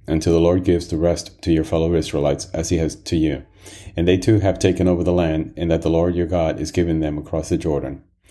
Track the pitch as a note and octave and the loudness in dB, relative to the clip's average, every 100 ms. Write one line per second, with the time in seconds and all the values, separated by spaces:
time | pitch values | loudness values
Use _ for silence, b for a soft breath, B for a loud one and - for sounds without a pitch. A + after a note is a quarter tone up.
0 | - D#2+ F2 E2 E2+ F#2 F#2 F2 - D#2+ | -4 -2 2 4 4 4 2 0 0 0
1 | E2+ D#2+ - - - D#2+ D#2 E2 E2 E2+ | 0 0 -6 -8 0 0 2 0 2 0
2 | D#2 D#2 D2 C#2+ - - E2 E2+ D#2 - | 0 -2 0 -2 -6 -6 -2 0 -2 -4
3 | - E2 D#2 C2+ - B B B B - | -4 0 0 -2 -10 B B B B -2
4 | F2 F#2+ A#2+ G#2+ G2 F2 F#2+ F2+ F2+ F2 | 2 2 4 2 2 2 0 2 2 2
5 | E2+ F2 E2 D#2 D#2+ - E2 E2 D#2+ E2 | 2 2 2 -2 -4 -4 0 0 2 2
6 | F2 E2+ E2 F2 D#2+ - D2 - E2+ D#2+ | 2 0 -2 0 0 -2 -4 -2 0 0
7 | D2+ D2 D2 D#2+ D2+ E2 E2 C#2 C2+ C#2 | -2 -4 -6 -6 -2 -2 -2 -2 -4 -12
8 | _ _ B | _ _ B